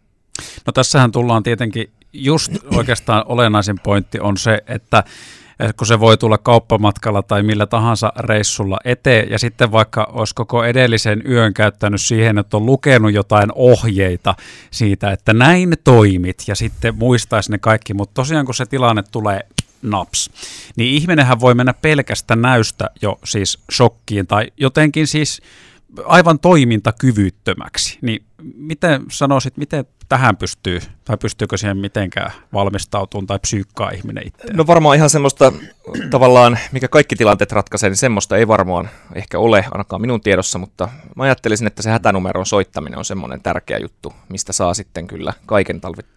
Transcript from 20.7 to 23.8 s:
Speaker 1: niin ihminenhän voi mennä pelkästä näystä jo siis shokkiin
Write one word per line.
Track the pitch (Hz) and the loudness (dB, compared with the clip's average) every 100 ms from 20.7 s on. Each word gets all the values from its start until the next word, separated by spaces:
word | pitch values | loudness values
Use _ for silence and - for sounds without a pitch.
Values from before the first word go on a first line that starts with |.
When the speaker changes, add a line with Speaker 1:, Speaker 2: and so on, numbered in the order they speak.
| - | -4
Speaker 1:
niin | 120 | 0
ihminenhän | 147 170 160 127 120 | 0 2 2 2 4
voi | 123 120 | 4 4
mennä | 127 | 2
pelkästä | - 156 147 - 104 - 113 | 0 0 0 -2 -4 -2 0
näystä | 120 123 107 - - - | 2 2 0 -4 -8 -6
jo | 104 - | -6 -6
siis | - 104 92 - - | -6 -6 -4 -6 -6
shokkiin | - | 0